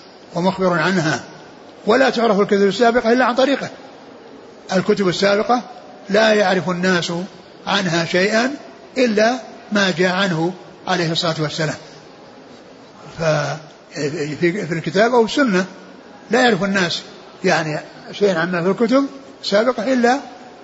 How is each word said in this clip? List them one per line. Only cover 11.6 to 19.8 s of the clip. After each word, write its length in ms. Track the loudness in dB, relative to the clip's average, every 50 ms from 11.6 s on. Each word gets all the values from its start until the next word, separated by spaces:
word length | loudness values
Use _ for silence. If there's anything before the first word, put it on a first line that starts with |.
| -4 -4 -6 -8 -12 -20 -20 -20 -20 -20 -20 -20 -20 -20 -20 -20 -20 -20 -20 -20 -20 -20 -20 -20 -20 -20 -20 -20 -20 -16 -10 -4
ف-، 380 | -2 0 0 0 -2 -4 -6 -10 -12 -18 -20 -20 -20 -16 -10 -6 -6 -6 -4 -4 -6 -6 -4 -2
في، 260 | 0 0 0 -2 -6
في 60 | -6 -6
الكتاب 400 | -6 -6 -2 0 2 2 2 4
أو 100 | 2 2
السنة 400 | 2 2 0 0 2 2 0 0 -2 -8 -18 -20 -20 -20 -20 -20 -20 -20 -18 -8 -2
لا 100 | 0 2
يعرف 240 | 4 4 2 2 0
الناس 380 | -2 0 0 0 -2 -4 -6 -10 -14 -20 -20 -20 -20 -10 -4 0
يعني 340 | 0 2 2 0 -2 -6 -8 -8 -12 -18 -20 -18 -14 -6
شيئا 260 | -2 0 0 2 0
عما 240 | -2 -2 -2 -2 0
في 60 | 0
الكتب 380 | 0 0 0 2 2 2 2 0 -4 -12 -20 -20 -18 -12 -6
السابقة 500 | 0 0 2 2 2 0 -2